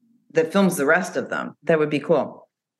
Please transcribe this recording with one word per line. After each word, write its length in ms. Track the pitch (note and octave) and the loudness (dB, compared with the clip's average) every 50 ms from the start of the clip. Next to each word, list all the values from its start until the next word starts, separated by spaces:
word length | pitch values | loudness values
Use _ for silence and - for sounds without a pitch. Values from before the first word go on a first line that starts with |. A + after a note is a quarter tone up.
| _ _ _ _ _ _ | _ _ _ _ _ _
that 200 | - D#3+ D#3+ D#3+ | -2 0 0 2
films 240 | - G3+ G3 F3+ E3+ | 2 2 2 2 2
the 100 | D3 C#3 | 2 2
rest 300 | C#3+ D#3+ F3+ F#3 - - | 2 2 2 0 -2 -6
of 140 | C#3 - - | -6 -6 -6
them. 260 | - - B2+ A#2+ - _ | -6 -8 -8 -10 -12 _
That 160 | - - E3 D#3 | -2 0 0 2
would 120 | D3+ D3+ | 0 0
be 100 | D3+ C#3 | -2 -2
cool. 460 | - - E3 C3+ G#2 - - - - _ _ _ _ _ _ | 0 0 0 0 0 -2 -8 -16 -20 _ _ _ _ _ _